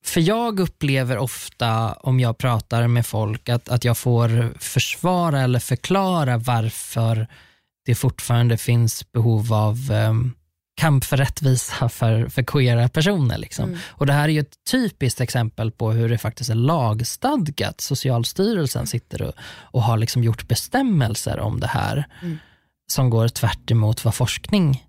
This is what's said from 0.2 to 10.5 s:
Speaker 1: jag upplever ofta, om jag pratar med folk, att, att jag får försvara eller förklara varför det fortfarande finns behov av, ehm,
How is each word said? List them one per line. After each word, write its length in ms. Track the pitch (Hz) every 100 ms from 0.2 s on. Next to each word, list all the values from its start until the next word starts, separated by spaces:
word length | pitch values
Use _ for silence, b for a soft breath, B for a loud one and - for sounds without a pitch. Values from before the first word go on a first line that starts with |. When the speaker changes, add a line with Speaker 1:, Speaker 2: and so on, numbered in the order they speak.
Speaker 1:
jag 400 | 165 226 233 196
upplever 580 | 175 - 147 135 127 117
ofta, 720 | 127 - - - 117 113 110
om 280 | - 135 127
jag 180 | 120 117
pratar 480 | 131 113 - 117 117
med 180 | 120 -
folk, 420 | 107 107 110 -
att, 200 | 120 -
att 160 | 123
jag 140 | 123 117
får 600 | 123 117 117 117 113 -
försvara 840 | - 135 - - 170 180 170 143
eller 180 | 127 127
förklara 800 | - 127 - 190 190 175 135 120
varför 880 | 120 117 110 - - - 113 113 110 B B B B _ -
det 80 |
fortfarande 640 | 117 131 - - 120 120 113
finns 560 | - 120 113 - -
behov 400 | 120 113 110 113
av, 260 | 107 107 117 135
ehm, 420 | 107 110 113 127 - _